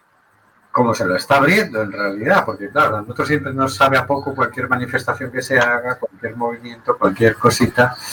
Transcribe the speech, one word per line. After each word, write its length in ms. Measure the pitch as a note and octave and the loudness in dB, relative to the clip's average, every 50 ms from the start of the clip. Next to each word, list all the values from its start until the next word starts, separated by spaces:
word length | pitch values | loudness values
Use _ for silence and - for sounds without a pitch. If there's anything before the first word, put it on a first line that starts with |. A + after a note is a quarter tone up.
| _ _ _ _ _ _ _ _ _ _ _ _ _ _ | _ _ _ _ _ _ _ _ _ _ _ _ _ _
como 220 | - B2 A#2+ A2+ A2 | 0 2 2 2 2
se 120 | - - | 0 0
lo 100 | A2 A2 | 0 -2
está 220 | A2 - - C#3 | -2 0 2 2
abriendo 440 | C#3 - - F#3+ G#3+ G3 E3 A#2+ A2 | 4 4 4 4 4 2 0 -2 -4
en 100 | G#2+ G2 F#2+ | -4 -4 -4
realidad, 500 | G2+ G#2 G2 G2 G#2 A2+ D3+ G3 F#3+ - | -4 -4 -4 -4 -2 0 2 2 2 2
porque 240 | - G2 - G2+ G2+ | 0 -4 -8 -8 -2
claro, 280 | - D3 D3 C#3 A2 | 0 2 2 2 0
a 40 | G#2 | -4
nosotros 280 | G#2 - - - C#3+ C#3+ | -6 -6 -6 -4 -2 0
siempre 240 | D3+ D3 C#3+ C#3 C3+ | 0 -2 -2 -2 -2
nos 220 | C3+ C3+ C3+ - | -2 -2 0 2
sabe 220 | - C#3 C3+ C3+ | 2 2 4 4
a 80 | C3+ - | 2 0
poco 300 | - C#3 C#3 - C#3+ C3+ | 0 -2 -2 -4 -4 -4
cualquier 320 | C3 B2 A#2+ - C3 B2 | -2 -2 -2 -4 -6 -4
manifestación 640 | B2 B2+ B2 B2 - - B2 - B2+ A#2+ - C3+ A#2+ | -2 -2 -2 -2 -2 -4 -4 -2 -4 -6 -4 -6 -8
que 100 | - B2+ | -6 -6
se 160 | B2+ - C3+ | -2 0 2
haga, 380 | B2 A#2+ A#2+ A#2+ A#2 A#2+ B2+ B2+ | 2 2 2 0 -2 -2 -4 -6
cualquier 400 | - A#2 - - - A#2 A2+ G#2+ | -6 -8 -10 -10 -10 -10 -10 -6
movimiento, 640 | A#2+ A#2 A#2 A#2 A#2 A#2+ A#2+ A#2 - - B2 A#2+ | -4 -4 -4 -6 -8 -12 -16 -18 -6 -2 -2 0
cualquier 380 | - G2+ F#2+ F#2+ - A2+ - - | 0 0 0 2 4 2 2 4
cosita, 580 | - - A#2 - - A#2+ - - - B2 B2 B2 - - - | 4 2 2 4 4 2 2 4 2 2 2 0 -4 -10 -10